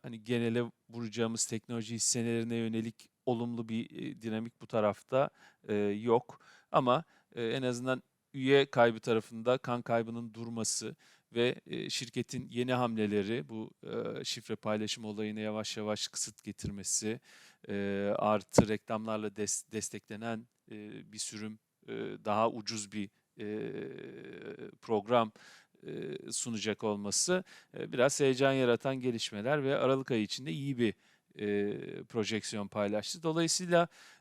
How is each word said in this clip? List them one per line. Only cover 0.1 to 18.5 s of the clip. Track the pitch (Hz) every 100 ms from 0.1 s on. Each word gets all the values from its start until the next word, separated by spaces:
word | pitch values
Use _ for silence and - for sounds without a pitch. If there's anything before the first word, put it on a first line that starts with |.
| 113
genele | 107 120 117 120 117 _ _
vuracağımız | 117 113 113 113 113 -
teknoloji | 113 - 117 107
hisselerine | 113 - 123 117 117 117 117
yönelik | 113 113 113 - - _ -
olumlu | 117 120 117 113
bir, | 113 -
e, | - - -
dinamik | 110 110 117 _
bu | -
tarafta, | 113 104 98 - 131 143 _ - _ -
e, | 104
yok. | 104 104 117 117 - - - - -
Ama, | 156 127 139 - _ _
e, | 123 117
en | 135
azından | 127 120 127 127 _ _ _
üye | 139 131 139 139
kaybı | 127 117 110
tarafında | - 113 - 113 117 127
kan | - 120
kaybının | 120 117 113 117 117
durması | 113 117 113 107 - 110 - - _ _
ve, | 117 120 - -
e, | 113 101
şirketin | - 120 123 - 127 -
yeni | 120 123
hamleleri, | 123 123 110 104 104 98 120 143
bu, | 110 - _
e, | - 113 110 113
şifre | - 117 - 107
paylaşım | 110 107 107 120
olayına | 107 104 107 107
yavaş | 107 107 107 113
yavaş | 107 104 -
kısıt | - - -
getirmesi, | 107 - 104 101 92 - 107 120 - - - _ -
e, | 101 101 98 101 -
artı | 107 107 -